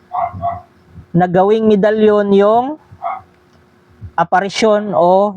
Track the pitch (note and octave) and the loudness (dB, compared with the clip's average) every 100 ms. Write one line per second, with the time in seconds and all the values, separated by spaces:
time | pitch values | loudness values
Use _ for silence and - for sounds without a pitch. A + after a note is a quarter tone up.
0 | _ F5+ F5 - F5 - - _ _ - | _ -8 -8 -6 -8 -10 -14 _ _ -20
1 | - E3+ F3+ F3+ G3 A3 A3 G#3 G#3 A3 | -6 -2 0 2 2 2 2 2 2 2
2 | G#3+ G#3 G3+ G3 G3+ A3+ C4 D#4 _ - | 2 2 2 2 2 2 -2 -8 _ -14
3 | - - - _ _ _ _ _ _ _ | -12 -12 -16 _ _ _ _ _ _ _
4 | - - E3+ F#3 F#3+ - A3 G#3 G#3 - | -10 -6 -2 -2 -2 -2 0 0 0 0
5 | F3 F#3+ G#3 | 2 2 0